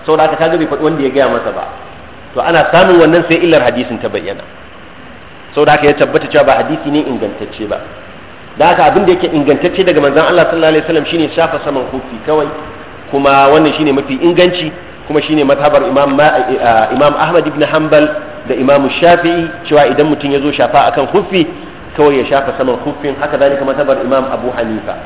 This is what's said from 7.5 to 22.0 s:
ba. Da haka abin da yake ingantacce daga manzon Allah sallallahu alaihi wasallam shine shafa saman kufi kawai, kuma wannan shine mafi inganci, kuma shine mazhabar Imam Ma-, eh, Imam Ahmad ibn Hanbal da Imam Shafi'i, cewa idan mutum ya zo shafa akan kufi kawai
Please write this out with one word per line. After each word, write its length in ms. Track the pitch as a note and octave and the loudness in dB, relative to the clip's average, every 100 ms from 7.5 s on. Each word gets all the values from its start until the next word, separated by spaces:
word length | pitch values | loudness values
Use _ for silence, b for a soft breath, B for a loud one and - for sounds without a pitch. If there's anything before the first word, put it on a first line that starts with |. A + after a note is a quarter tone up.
| - G#2 | -10 -8
ba. 120 | G2 - - - - - - - - | -8 -10 -18 -20 -20 -20 -20 -20 0
Da 100 | D#3 | 2
haka 140 | F3 D3 | 4 2
abin 160 | C#3+ F#3+ | 2 2
da 60 | |
yake 160 | F3+ E3+ D#3+ | 2 0 -2
ingantacce 480 | C#3 C#3+ F3 F3 | 0 0 0 0
daga 160 | F3+ D3+ | 0 2
manzon 240 | C#3+ C#3 | 2 2
Allah 240 | D#3 F3 D#3+ | 2 2 2
sallallahu 240 | E3 D#3+ | 2 2
alaihi 100 | D#3 D#3 | 2 0
wasallam 180 | E3 D3 | -2 -2
shine 160 | E3+ D3 - | -2 -2 0
shafa 240 | E3 D3 | -2 -2
saman 200 | D3 C#3 B2 | -4 -4 -6
kufi 240 | C3 B2 A#2 A2+ | -8 -10 -12 -2
kawai, 220 | D#3 C#3+ - - - - - - | -2 -2 -8 -14 -16 -18 -18 -6
kuma 360 | C#3 C#3 C#3 C#3 | -2 2 4 6
wannan 220 | D3+ D#3 C3+ | 6 4 2
shine 160 | D3+ | 0
mafi 240 | C#3 C#3+ C3 | 0 -2 0
inganci, 560 | E3+ F3 F3+ F3+ D#3+ - - - - | 0 4 2 2 -6 -10 -18 -20 -4
kuma 120 | D3+ | -4
shine 220 | C#3+ D3+ | 0 0
mazhabar 400 | C#3 C#3 D3 C#3+ | 2 2 2 2
Imam 320 | C3+ C3 C#3+ C3+ | 2 0 0 4
Ma-, 200 | D3+ D3+ - | 2 2 0
eh, 440 | C3 A#2+ A2+ A2 B2 | 0 2 2 2 2
Imam 200 | C#3+ C#3+ | 2 2
Ahmad 320 | D#3+ F3 D3+ | 0 0 0
ibn 120 | C#3+ | -4
Hanbal 440 | D3 D#3 D#3 D3+ D3+ - - - - | -4 -2 2 2 2 -6 -10 -16 -8
da 60 | B2+ | -4
Imam 320 | C3+ C#3+ C3+ | 2 2 2
Shafi'i, 600 | - E3+ E3+ E3+ E3+ E3 - - | 0 2 4 2 -2 -4 -8 0
cewa 200 | D3 C#3+ | 2 2
idan 200 | - D3+ | 2 0
mutum 240 | D3 C#3+ | 0 -2
ya 80 | C#3 | -2
zo 120 | C#3+ | -2
shafa 360 | C3+ B2 C#3+ B2 | -2 0 2 2
akan 200 | - C3+ | 0 -2
kufi 360 | F#3 F#3 F#3+ D#3+ - - - - | -2 -2 -2 -2 -6 -18 -18 -16
kawai 240 | - | 0